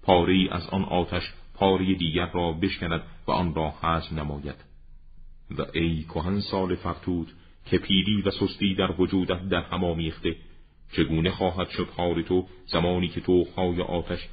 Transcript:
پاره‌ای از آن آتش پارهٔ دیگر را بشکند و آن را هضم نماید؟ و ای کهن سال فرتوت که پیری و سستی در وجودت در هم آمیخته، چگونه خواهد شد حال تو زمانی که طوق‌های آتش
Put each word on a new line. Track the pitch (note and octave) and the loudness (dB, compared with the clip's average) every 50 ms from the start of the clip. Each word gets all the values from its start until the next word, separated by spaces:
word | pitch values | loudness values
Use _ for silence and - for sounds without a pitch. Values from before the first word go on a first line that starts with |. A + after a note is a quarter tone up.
| - | 6
پاره‌ای | - F#2+ F2 E2+ E2+ F#2 F#2+ F#2+ F#2+ | 6 6 6 8 6 6 6 4 4
از | - F2+ F2 - | 0 -4 -6 -2
آن | - G2 F#2+ | -2 -2 -2
آتش | - - F2+ E2+ - F2+ F2 - - - - - - - | 2 2 0 0 2 -2 -4 -4 -6 -12 -14 -18 -18 -2
پارهٔ | - G2 G2 F#2+ F#2 F#2 F#2 F#2+ | 2 4 4 6 6 4 2 2
دیگر | E2+ E2+ E2 D2+ F2 E2+ E2+ - | 2 2 0 0 0 -2 0 0
را | F2 F2 E2+ | 0 0 0
بشکند | D#2+ D#2+ F2+ F#2+ - - F2 E2+ E2+ E2 - - - - - | 0 0 0 -2 -2 -2 -4 -2 -2 -2 -4 -8 -16 -8 -2
و | - | -2
آن | - - F2+ F2 D2 | 0 2 0 0 0
را | D#2+ D#2+ D2+ C#2+ - | 0 -2 -2 -2 -2
هضم | - E2 E2 E2 D#2+ - E2 D#2 | 0 0 0 0 -2 -4 -6 -6
نماید؟ | D2 D2+ D2 D2 C#2 D2 C2+ - - - - - - - - - - - - - - - - - - - - | -4 -4 -6 -6 -8 -10 -10 -12 -18 -20 -20 -20 -20 -20 -20 -20 -20 -20 -18 -18 -18 -18 -18 -20 -14 -10 -6
و | C#2 D2+ - - | -6 -6 -4 0
ای | E2 E2 E2 E2 D#2 D#2 | 0 0 2 0 -2 -4
کهن | E2 - E2 D#2+ F2+ G2 G2+ | -4 -4 -4 -2 0 -2 -2
سال | G2+ - - G2 F#2 F2+ F2+ | -2 -2 -2 -2 0 0 -2
فرتوت | F2 - F2 E2 - - - F2+ F2 D#2+ - - - - - - - - | -2 -2 -6 -6 -4 -4 -2 -2 -2 -2 -6 -10 -20 -20 -20 -20 -20 -4
که | - - | 0 0
پیری | F2+ - - G2 F#2+ F2+ - G#2+ G2+ | 0 2 2 2 2 4 2 0 2
و | F2+ G2 | 0 0
سستی | F#2+ - G#2 F#2 - - - G2 F#2+ | 0 0 -2 -2 0 0 0 0 2
در | F#2 F#2+ F2+ F2 F2+ | 2 0 0 2 2
وجودت | F#2 F2 - F#2+ F2+ F2 F#2 F2 F2+ F#2+ | 2 2 2 0 2 0 -2 -4 -2 -2
در | F#2 F2 | -2 -2
هم | E2 - E2+ F2+ F#2 | -2 -2 -4 -2 0
آمیخته، | F2 E2 D#2+ E2 D#2+ D#2 - - F2 D#2+ - - - - - - - _ - - - | 0 0 0 -2 -4 -6 -4 -4 -4 -4 -4 -12 -20 -20 -20 -20 -20 _ -20 -20 -8
چگونه | - - E2 C#2 D#2 D#2+ E2 F#2+ | 0 0 0 2 2 2 2 2
خواهد | F#2+ - F#2+ F#2 E2+ F#2 F2+ - | 0 2 0 0 2 0 -4 -4
شد | - - F2+ - - | -4 -6 -6 -6 -4
حال | - F2 F2 E2+ E2+ | -2 -2 0 0 0
تو | E2 - F#2 F#2 F2+ - - - - | 0 2 2 2 2 -2 -12 -20 -12
زمانی | - - E2+ E2+ F2 F2+ F2+ F2+ | -2 0 2 2 2 2 2 0
که | E2+ - - | -2 -4 -4
طوق‌های | - - F2+ F2+ E2 - - - F#2 F2+ F2 E2+ | 0 4 4 4 4 2 0 -2 0 0 0 -2
آتش | F2 - F2 E2+ E2 - F2+ F2 - - | -2 -2 -2 -4 -2 -4 -6 -8 -8 -12